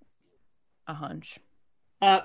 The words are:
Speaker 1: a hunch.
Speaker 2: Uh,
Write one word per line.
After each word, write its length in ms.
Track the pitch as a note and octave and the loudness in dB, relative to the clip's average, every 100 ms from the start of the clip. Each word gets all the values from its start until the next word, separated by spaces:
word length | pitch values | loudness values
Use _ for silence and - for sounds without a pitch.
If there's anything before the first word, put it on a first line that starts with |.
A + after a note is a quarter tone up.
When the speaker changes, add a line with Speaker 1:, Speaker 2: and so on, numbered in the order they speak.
| _ _ _ _ _ _ _ _ - | _ _ _ _ _ _ _ _ -16
Speaker 1:
a 60 | |
hunch. 460 | D3+ D3 D#3 - - _ _ _ _ _ - | -14 -14 -14 -18 -20 _ _ _ _ _ 0
Speaker 2:
Uh, 200 | G3 F#3+ | 4 4